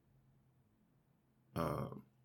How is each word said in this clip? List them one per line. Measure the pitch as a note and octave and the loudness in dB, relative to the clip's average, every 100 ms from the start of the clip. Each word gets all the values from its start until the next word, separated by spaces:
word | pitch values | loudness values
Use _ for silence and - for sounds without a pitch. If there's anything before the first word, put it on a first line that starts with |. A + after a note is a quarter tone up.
| - - - - - - - - - - - - - - - | -20 -20 -20 -20 -20 -20 -20 -20 -20 -20 -20 -20 -20 -20 -6
uh, | F2 D#2+ D2 C2+ - - - | 0 2 2 -2 -6 -12 -20